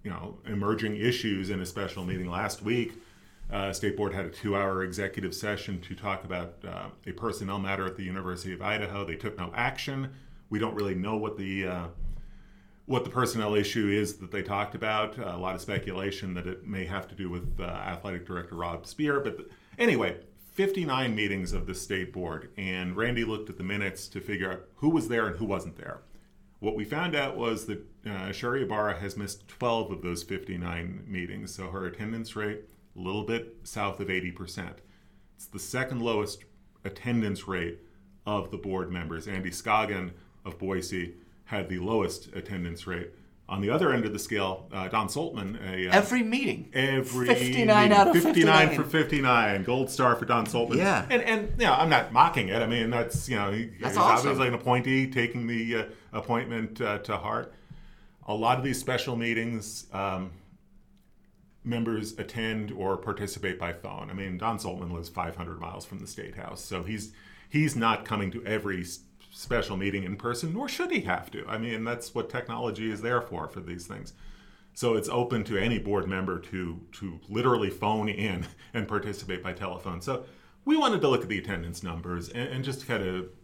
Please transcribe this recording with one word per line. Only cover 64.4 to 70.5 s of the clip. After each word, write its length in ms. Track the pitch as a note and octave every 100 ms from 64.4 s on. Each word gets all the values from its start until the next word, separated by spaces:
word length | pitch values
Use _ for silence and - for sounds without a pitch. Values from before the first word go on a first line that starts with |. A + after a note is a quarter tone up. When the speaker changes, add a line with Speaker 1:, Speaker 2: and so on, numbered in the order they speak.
| A2 G#2+
Speaker 1:
Saltman 320 | G#2 F#2 F2
lives 160 | E2+ E2
five 260 | - F2 E2+
hundred 240 | E2+ E2
miles 260 | E2 G2 -
from 140 | F#2+
the 80 | -
State 280 | - G2 -
House, 280 | - -
so 200 | - F#2
he's, 280 | F2 G#2+ - - - - -
he's 260 | D3 D3+ A#2
not 300 | A2+ G#2+ -
coming 260 | G#2+ G2
to 120 | A#2 G2
every 360 | G#2+ G2+ F#2
s-, 180 | E2+ - - - -
special 460 | - - A#2 G2 F#2+
meeting 260 | G2 G2
in 120 | F#2 G2+
person, 380 | A#2 A#2+ E3